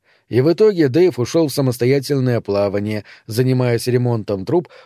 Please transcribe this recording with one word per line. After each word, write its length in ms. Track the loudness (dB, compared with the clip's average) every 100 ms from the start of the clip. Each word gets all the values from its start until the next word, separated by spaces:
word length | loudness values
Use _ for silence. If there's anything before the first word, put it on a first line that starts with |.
| _ _ _
и 140 | 0
в 100 | 2
итоге 360 | 4 2 4 2
Дэйв 320 | 4 2 2
ушел 280 | -2 0 0
в 60 |
самостоятельное 880 | 0 -2 0 0 0 0 -2 0 -2
плавание, 640 | -2 -2 0 -2 -4 -6 -10 -18 -6
занимаясь 600 | -2 0 2 0 0 0
ремонтом 580 | 0 0 -2 -4 -6 -2
труб, 240 | -4 -4 -10